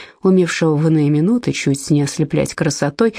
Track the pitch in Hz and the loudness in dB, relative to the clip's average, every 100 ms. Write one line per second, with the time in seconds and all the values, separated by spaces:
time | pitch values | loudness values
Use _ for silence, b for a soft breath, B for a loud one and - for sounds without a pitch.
0 | B B 190 185 170 - 160 151 160 156 | B B 2 2 2 0 0 2 2 2
1 | 147 151 175 240 - - 143 139 - 147 | 2 2 0 0 -2 -4 -2 -2 0 0
2 | 143 - 147 151 135 - 160 - 143 - | 0 -2 -2 -2 -2 -2 -4 -2 -4 0
3 | 226 | -2